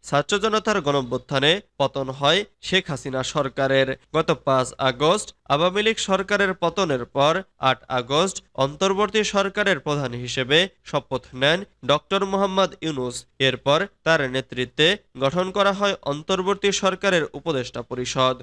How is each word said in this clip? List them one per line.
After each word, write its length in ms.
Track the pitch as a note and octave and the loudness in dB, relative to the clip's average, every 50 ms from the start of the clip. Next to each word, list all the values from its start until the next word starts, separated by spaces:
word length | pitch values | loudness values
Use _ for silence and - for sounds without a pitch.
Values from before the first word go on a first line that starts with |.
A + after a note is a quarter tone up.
| _ | _
ছাত্র 280 | - D3 C#3+ D3 - G#3 G3+ G3+ | 0 0 0 0 0 -2 0 0
জনতার 340 | A3 G#3 G#3+ G#3+ A3 G#3+ G3 | 0 0 0 0 0 -2 0
গণঅভ্যুত্থানে 680 | C#3+ C#3+ C#3+ C#3+ C3 A#2+ B2 B2 - - D3 C3+ C3+ D3+ F3 G#3 - _ _ - | 0 0 0 0 0 -2 -6 -6 -4 -2 -2 2 4 4 2 2 -2 _ _ -2
পতন 280 | C#3+ C3+ - C#3 C3+ C3 C3 C#3 | -2 -2 0 -4 -6 -6 -6 0
হয় 220 | C#3 C#3+ E3 G3 G3+ _ _ _ | 2 2 2 2 -2 _ _ _
শেখ 220 | - - F3+ F#3+ F3+ - | -6 0 0 0 0 -2
হাসিনা 300 | C#3+ B2+ - C#3 B2+ C3 B2+ | -8 -6 -6 -6 -4 -4 -4
সরকারের। 640 | - - D3+ C#3 C3+ - - C3+ C3 C3+ C3+ C3+ C3 C3 - _ _ | -2 -2 -2 -2 -2 -2 -2 0 2 4 2 2 2 -2 -10 _ _
গত 160 | - D#3 D#3+ - D#3 - _ | -2 -2 0 0 -2 0 _
পাঁচ 240 | C#3+ C3+ C3 B2+ - - - C3+ C3 | 0 2 2 2 -2 -4 -2 0 0
আগস্ট 380 | B2+ B2 D3 D#3 F#3+ G#3+ - - _ _ _ - C#3 | 0 2 2 2 2 2 -2 -10 _ _ _ -2 0
আওয়ামী 260 | D3 E3 F#3 F3+ G#3 | 2 2 0 0 0
লীগ 160 | G#3+ A3 A3+ - - - | 0 0 0 -2 -2 0
সরকারের 440 | F#3+ F#3+ F#3+ F#3 G#3 G3 G3+ F#3+ F#3 - | 0 -2 0 0 0 2 2 0 0 0
পতনের 420 | E3+ E3+ E3 G#3 F#3+ E3 C#3 B2 A#2+ | -2 -2 0 0 0 0 0 -2 -4
পর 280 | - _ C#3 C#3 D3+ E3 F#3+ F#3+ _ _ _ | -4 _ 2 2 2 2 0 -4 _ _ _
আট 200 | - C3 B2+ - - - | 0 0 0 0 -4 -4
আগস্ট 460 | C3 B2+ A#2+ A#2 C#3 D3+ F#3 F#3+ - - _ _ _ - C3+ | -4 -4 -2 0 0 2 2 0 -2 -8 _ _ _ -2 -2
অন্তর্বর্তী 560 | C#3 D3 D3+ F#3+ G3 G3 F#3+ G#3 G3+ G3 A3 G#3 | -2 0 -2 0 0 2 2 0 0 0 0 0
সরকারের 540 | - - G3+ G3 G3 F#3 G#3 G#3 G3 F#3 C#3 | 2 0 0 0 0 -2 0 2 2 0 0
প্রধান 320 | - D#3 D3 D3 C#3 B2 A#2+ | 0 -4 -2 -2 -2 -4 -6
হিসেবে 440 | A#2+ B2 B2 - C3+ C3 A#2+ C#3+ E3 F#3 F#3+ _ _ _ | -6 -8 -6 -4 -4 0 4 4 4 4 2 _ _ _
শপথ 400 | - - C#3+ - _ C3+ B2 - - - | -4 -4 -4 -4 _ -6 -6 -6 -10 -4
নেন 240 | B2+ C3+ D3 E3 F#3 G3+ _ _ _ - | 0 2 2 2 0 -2 _ _ _ 0
ডক্টর 360 | B2+ C#3+ D3+ _ _ F#3+ G3 G3 | 0 0 0 _ _ -2 -2 0
মোহাম্মদ 440 | G3 F#3+ G3 G3 G3 F#3+ F#3+ F#3+ F3 - _ | 0 0 0 0 0 2 0 0 0 -2 _
ইউনূস। 360 | - D#3+ D3+ C3 B2+ B2 A#2+ - - _ _ _ | -6 -6 -4 -2 -4 -4 -6 -10 -16 _ _ _
এরপর 380 | C3 C3+ B2+ B2 _ C3+ C#3+ E3 G3 G3 _ _ | 0 0 0 0 _ 2 2 2 0 -4 _ _
তার 180 | _ D#3+ E3 D3+ C#3 B2+ | _ 2 2 2 2 0
নেতৃত্বে 580 | B2+ C3 B2+ _ A#2+ B2 B2+ A#2+ _ - D3+ E3 G3+ - _ _ _ B2+ | -2 -4 -6 _ -6 -6 -6 -6 _ 2 2 2 2 0 _ _ _ -2
গঠন 280 | C3 C#3 D#3+ F3+ F#3 F#3+ | -2 0 0 0 -2 -2
করা 200 | F#3 G3+ G3 G3 | 0 2 2 2
হয় 220 | G3 G3 G#3 G3+ F#3+ - - | 2 0 -2 -2 -2 -2 -4
অন্তর্বর্তী 680 | C#3 C#3+ D3+ D#3 - F#3+ F#3 F#3 F#3+ G3+ G3 - G3+ F#3+ - | -6 -6 -6 -2 -2 -2 -2 0 -2 -2 0 0 -2 -2 0
সরকারের 420 | - F#3+ F#3 F#3 - G3 F#3 E3+ D3 - | 0 -2 -2 0 0 0 2 0 0 -2
উপদেষ্টা 480 | - D3 - E3 D3+ C3 A#2+ - - A#2+ | -8 -8 -6 -4 -4 -4 -4 -6 -10 -12
পরিষদ। 540 | A#2+ _ C3 B2 B2 A#2+ - C3+ C3 C3 C3 B2 | -10 _ -8 -6 -6 -4 0 2 2 2 0 -2